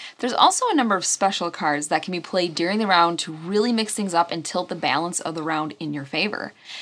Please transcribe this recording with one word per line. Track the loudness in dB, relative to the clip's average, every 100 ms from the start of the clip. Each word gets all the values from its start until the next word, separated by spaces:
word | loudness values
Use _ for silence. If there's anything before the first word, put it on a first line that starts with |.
| -16 -6
There's | -2
also | 4 4 4 2
a | 2
number | 2 2
of |
special | 0 0 0 0 -4
cards | -2 0 0 0
that | -2
can | -2
be | -6
played | -2 -2 0 0
during | 0 0
the | 4
round | 6 6 2
to | -6
really | -8 -2 2 2
mix | 2 0
things | -2 0
up | 2 2
and | -2 -4
tilt | -4 -4
the | -4
balance | 0 0 0 -4
of | -6 -4
the |
round | -4 -2 -4 -6
in | -6
your | -6 -6
favor. | -2 -2 -4 -8 -12 -18 -16